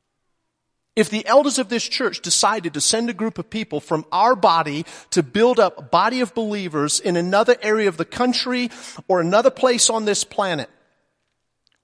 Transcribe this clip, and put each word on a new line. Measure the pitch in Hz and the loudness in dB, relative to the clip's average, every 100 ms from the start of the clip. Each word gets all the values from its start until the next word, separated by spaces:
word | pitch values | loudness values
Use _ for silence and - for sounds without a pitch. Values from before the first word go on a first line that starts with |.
| _ _ _ _ _ _ _ _ _ | _ _ _ _ _ _ _ _ _
If | - 208 | -2 -2
the | 214 208 | -2 2
elders | 254 294 254 | 4 4 0
of | 196 | -4
this | 233 - | -4 -4
church | - 254 175 | -4 -6 -6
decided | - - 202 220 170 | -4 0 0 0 -6
to | 139 | -4
send | - 220 233 | -2 -2 -2
a | |
group | 185 220 180 | -4 -6 -6
of | 165 | -10
people | 220 220 151 | -8 -6 -8
from | - 160 156 | -4 -4 -2
our | 175 220 262 | 0 2 4
body | 202 165 151 147 165 - - | 4 4 0 -4 -10 -14 -4
to | - | -2
build | 139 202 233 233 | 0 2 4 6
up | 190 - | 2 0
a | |
body | 143 170 208 254 | 0 2 2 0
of | 247 | -4
believers | - 220 208 185 151 147 - | -4 -4 -6 -4 -2 -2 -2
in | 208 175 | -2 -2
another | 175 196 233 240 | 0 2 2 2
area | 208 220 208 | 0 0 0
of | 160 | -2
the | |
country | 165 - 247 240 254 247 247 - - - - | -6 -2 -2 -2 -4 -4 -4 -8 -18 -14 -2
or | 185 | 0
another | 165 202 240 | 2 4 4
place | - 254 240 - | 2 0 2 2
on | 226 | 0
this | 214 202 | -2 -2
planet, | - - 196 160 120 _ _ _ _ _ _ _ _ _ _ _ | -4 -4 -2 -4 -6 _ _ _ _ _ _ _ _ _ _ _